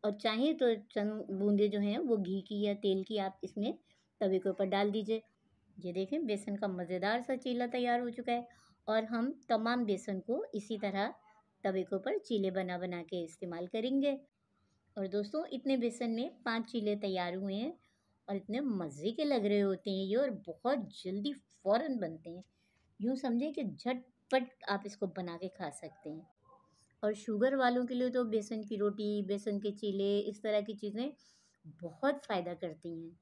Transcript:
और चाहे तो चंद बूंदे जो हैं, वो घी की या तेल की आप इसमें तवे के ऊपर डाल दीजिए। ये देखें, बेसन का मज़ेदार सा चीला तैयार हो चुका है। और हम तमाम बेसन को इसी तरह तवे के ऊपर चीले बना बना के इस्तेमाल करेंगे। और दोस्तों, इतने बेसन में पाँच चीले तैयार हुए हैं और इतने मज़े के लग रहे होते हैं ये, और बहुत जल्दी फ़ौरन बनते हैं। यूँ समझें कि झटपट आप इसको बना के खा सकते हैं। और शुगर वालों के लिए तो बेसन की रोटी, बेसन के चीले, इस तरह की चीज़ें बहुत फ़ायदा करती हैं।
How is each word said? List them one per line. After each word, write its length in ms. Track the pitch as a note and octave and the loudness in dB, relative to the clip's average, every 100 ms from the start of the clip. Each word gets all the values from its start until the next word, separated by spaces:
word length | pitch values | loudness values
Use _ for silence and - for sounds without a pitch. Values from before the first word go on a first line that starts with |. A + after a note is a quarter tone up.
और 80 | D#4+ | 0
चाहे 420 | D4+ A3+ A3 C#4+ | 0 0 4 2
तो 220 | D#4 B3 A3 | 6 4 4
चंद 500 | - - G#3 G#3+ - | -2 0 0 -2 -4
बूंदे 360 | G3 G3+ G3+ G#3 | 0 4 6 6
जो 120 | G#3 | 4
हैं, 180 | G3+ A3+ | 2 2
वो 200 | D#4 A3 | 2 2
घी 240 | F3+ F#3+ | 2 -2
की 200 | F#3+ G#3 | -2 0
या 120 | G#3 | 0
तेल 300 | G3+ G3+ F#3+ | 2 2 2
की 140 | F#3+ G#3+ | 0 -2
आप 220 | F#3+ - | -2 -4
इसमें 340 | F#3+ - G#3+ - _ _ _ _ | -10 -2 -2 -4 _ _ _ _
तवे 200 | G3+ F#3+ | 2 2
के 100 | F#3+ | 2
ऊपर 160 | F#3 F#3+ | 0 2
डाल 260 | G3 G#3 | 4 2
दीजिए। 320 | G#3 G#3 A3 - _ _ _ _ - | 2 0 -2 -4 _ _ _ _ -10
ये 140 | F3 | -6
देखें, 320 | F3 F#3+ D4 C#4+ | -4 -2 -2 0
बेसन 300 | G3+ G#3 G3+ | -2 -2 -2
का 120 | G#3 | -2
मज़ेदार 540 | F#3 E3+ F3+ G3 A#3 | -2 -2 -2 0 0
सा 140 | B3 C4 | 0 -4
चीला 320 | C4 A#3+ B3 | -2 0 0
तैयार 320 | B3 B3 A#3+ | 0 2 2
हो 100 | B3 | 0
चुका 220 | A#3+ B3 | -4 -2
है। 160 | A#3+ A#3+ - - _ - | -2 -2 -18 -20 _ 0
और 160 | A3 | 0
हम 380 | A3 A#3 B3 D#4+ - | 2 0 0 -2 0
तमाम 360 | A3+ A3+ B3 A3 | 2 4 2 2
बेसन 340 | G3 - F#3+ | 0 0 -4
को 260 | F3 C4 A4+ G#3 | 0 -2 -2 -6
इसी 220 | G#3 A3 | -4 -4
तरह 360 | G3+ G3 G#3+ - - - _ _ | -2 0 0 -2 -18 -20 _ _
तवे 200 | G3 F#3+ | 0 0
के 120 | F#3 G3 | 0 -2
ऊपर 220 | G#3+ G4+ | 0 -2
चीले 340 | - A3 F#3+ | 0 2 2
बना 260 | F#3 F#3 F3+ | 0 -2 -2
बना 260 | F3+ F3 | -4 -6
के 200 | E3 F#3 | -4 -4
इस्तेमाल 440 | E3 - F3+ E3+ F3+ | -4 -6 -8 -6 -4
करेंगे। 520 | A3 A#3+ C#4 C#4+ C#4 - _ _ _ _ _ _ - | -2 2 2 2 0 -6 _ _ _ _ _ _ -6
और 100 | G3 | -2
दोस्तों, 380 | G3+ G#3 D4+ E4 | 0 0 -4 -4
इतने 240 | C4 C4+ C4 | -4 0 2
बेसन 320 | A#3 A#3 A#3+ | 2 0 -2
में 340 | A3+ C#4+ - | -2 -4 -4
पाँच 280 | A#3+ A3+ A3+ | -2 -2 -2
चीले 240 | A#3+ G#3 G#3 | -2 0 0
तैयार 400 | G#3 F#3 F3 F#3 | 0 0 0 -2
हुए 200 | G3 G3 | -2 -2
हैं 220 | C4 E4+ _ _ _ _ - | -4 -6 _ _ _ _ -6
और 60 | G3+ | -6
इतने 240 | F#3 A#3 | -2 -2
मज़े 520 | C#4+ G3+ E3 C#3 F3 | 0 0 -2 -2 -4
के 120 | A#3 | 0
लग 220 | D4+ C4 G3+ | 2 4 4
रहे 140 | G3+ | 4
होते 320 | G3 F#3 - | 4 2 -2
हैं 140 | F#3+ F#3+ | -2 2
ये, 100 | G#3+ | 2
और 140 | C#4 | 2
बहुत 720 | G3 - D#3+ A#3+ C4+ G3 - | -2 -8 -4 0 0 -2 -8
जल्दी 300 | F#3 G3 A3 | -6 -2 -2
फ़ौरन 640 | C#4 _ _ F#3+ A3+ D#4 B3 | -4 _ _ 2 4 4 -2
बनते 320 | E3+ D#3+ E3+ | -2 -6 -12
हैं। 140 | E3+ - _ _ _ _ _ | -16 -18 _ _ _ _ _
यूँ 140 | G#3+ C4 | -2 0
समझें 380 | C4+ A#3 D4 | 0 2 0
कि 100 | D4 | -2
झटपट 840 | A3+ C#3+ A#3+ B3+ - _ _ C4 B3 - - | -4 -4 -4 -4 -6 _ _ 2 2 -8 -2
आप 140 | G3+ G3+ | -2 -2
इसको 220 | G3+ F#3+ | -4 -4
बना 300 | F3+ F3+ E3+ | -4 -6 -6
के 100 | F#3 | -8
खा 220 | - E3 | -6 -8
सकते 400 | C#3 D#3+ - D#3 | -6 -14 -12 -12
हैं। 180 | D#3+ - _ _ - _ _ _ _ | -12 -14 _ _ -20 _ _ _ _
और 100 | G#3 | -2
शुगर 420 | G#3 - G#3 B3 C4+ | -2 -2 2 4 4
वालों 300 | B3 B3 B3 | 4 2 0
के 80 | |
लिए 160 | B3 B3+ | 0 2
तो 140 | B3 | 2
बेसन 400 | A#3 G#3+ G#3 A3+ | 0 0 -2 -6
की 120 | G#3 G#3 | -4 0
रोटी, 460 | G#3 G3+ G#3 G#3 | 0 0 0 0
बेसन 380 | F#3+ G3+ G#3 G3+ | 0 -2 0 -2
के 120 | G#3 | -2
चीले, 480 | G#3 G#3 G3 G3 G3+ | -2 -2 0 2 2
इस 220 | G#3 G#3 | 0 -4
तरह 200 | A3 G#3+ | 0 0
की 120 | G#3 | 0
चीज़ें 400 | G#3 G#3 G#3 C4 D4 _ _ _ _ D#3+ | -6 -6 -4 -4 -6 _ _ _ _ -20
बहुत 580 | - E3+ D#3+ C4+ C#4+ - | -12 -12 -2 -2 -2 -2
फ़ायदा 280 | G3 E3+ | -2 -2
करती 480 | E3+ F3 D#3 E3+ E3 | -6 -6 -8 -10 -10
हैं। 180 | E3 F3 | -10 -16